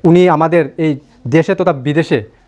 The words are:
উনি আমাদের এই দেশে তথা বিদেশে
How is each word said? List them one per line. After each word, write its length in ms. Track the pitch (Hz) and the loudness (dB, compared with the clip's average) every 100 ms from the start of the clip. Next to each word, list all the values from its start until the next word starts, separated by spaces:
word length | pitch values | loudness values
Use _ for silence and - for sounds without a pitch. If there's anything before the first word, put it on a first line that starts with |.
উনি 240 | 170 175 180 | 2 4 4
আমাদের 460 | 156 160 170 139 - | 2 2 0 -2 -4
এই 220 | 156 135 - _ 120 | -4 -4 -12 _ -2
দেশে 280 | 156 160 | 0 0
তথা 180 | 190 180 | 0 -2
বিদেশে 520 | 143 131 151 - 135 104 _ | -2 -4 -4 -2 -4 -6 _